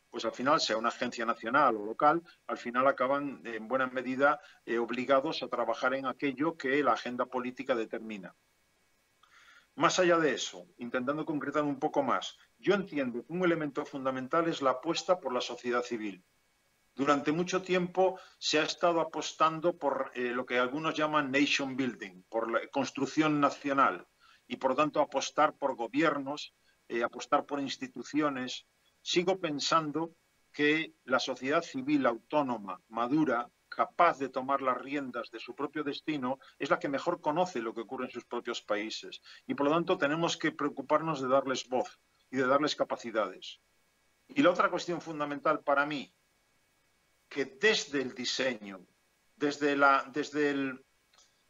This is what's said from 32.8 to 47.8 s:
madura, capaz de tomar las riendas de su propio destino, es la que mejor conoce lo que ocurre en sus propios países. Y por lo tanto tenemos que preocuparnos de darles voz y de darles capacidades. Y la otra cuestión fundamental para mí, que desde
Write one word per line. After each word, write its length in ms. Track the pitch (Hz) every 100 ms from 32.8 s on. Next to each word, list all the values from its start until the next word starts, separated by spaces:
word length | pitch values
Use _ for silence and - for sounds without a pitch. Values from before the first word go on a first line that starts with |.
| _
madura, 600 | 113 120 156 151 120 120 _ _
capaz 500 | - 117 - 175 143
de 100 | 135
tomar 320 | 131 131 139
las 160 | 131 123
riendas 540 | 135 147 131 123 113
de 80 | 113
su 160 | -
propio 300 | - 147 156
destino, 540 | 143 135 - 151 127 135 - -
es 100 | 139
la 100 | 170
que 120 | 156
mejor 320 | 135 - 175
conoce 400 | 151 151 180 123
lo 100 | 113
que 100 | 110
ocurre 240 | 110 127 123
en 40 |
sus 160 | 120 -
propios 340 | 120 117 117
países. 600 | - 104 104 - 95 - - - -
Y 80 |
por 140 | 131 143
lo 40 |
tanto 240 | 165 170 185
tenemos 400 | 143 160 165 -
que 160 | 160
preocuparnos 720 | 156 147 139 131 151 160 147
de 60 | 131
darles 380 | 135 131 123 -
voz 300 | 127 - - _ _ _
y 80 | 127
de 100 | 127
darles 300 | 139 147 -
capacidades. 840 | 135 123 117 107 98 95 - - _ _ _ _ _ _ -
Y 160 | -
la 80 | 165
otra 180 | - 294
cuestión 320 | - - 165
fundamental 600 | 165 151 147 143 165 147
para 260 | - 143 147
mí, 260 | 143 - _ _ _ _ _ _ _ _ _ _ _ -
que 180 | 147 135
desde 560 | - 214 208